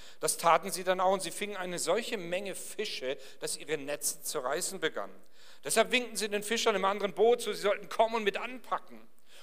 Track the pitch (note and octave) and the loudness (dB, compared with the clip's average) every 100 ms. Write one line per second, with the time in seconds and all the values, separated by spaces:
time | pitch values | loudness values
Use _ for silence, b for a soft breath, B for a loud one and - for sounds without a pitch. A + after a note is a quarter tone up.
0 | B B D#3 - C3+ E3 G3 F3+ F3+ F#3 | B B 0 4 8 6 6 -2 2 4
1 | F#3+ F#3+ E3 - G3+ G3 F3+ E3+ C#3 G3+ | 6 4 0 -4 -4 -4 -4 -2 2 0
2 | A#3 A#3 E3+ F3+ G3+ E3 - - G#3+ - | 0 -4 -2 -4 -4 -8 -8 -6 -6 -4
3 | B2+ C#3+ B B D#3 - B2+ D#3 C#3 D3 | -4 -4 B B -6 -6 -4 -4 -2 -4
4 | - - - D3+ B2+ D#3 F3 - D#3 A2+ | -4 -4 -4 -2 0 0 -2 -2 -2 -2
5 | G2 - - B B B C#3+ A3 A3 B3 | -8 -10 -14 B B B 0 4 4 2
6 | A#3 G#3 G#3+ G3+ G3+ A3+ A3+ G3 F#3+ G#3 | 0 -4 -2 -2 0 2 4 4 2 2
7 | G3+ - A3+ A#3+ G#3+ G3+ G3+ F#3+ - - | 0 4 6 6 2 0 0 0 0 2
8 | A3+ A3+ G3+ G3 A3+ B3+ - E3+ - A2+ | 4 4 0 -2 -4 -8 -4 -4 -4 -14
9 | A2 - B B | -14 -16 B B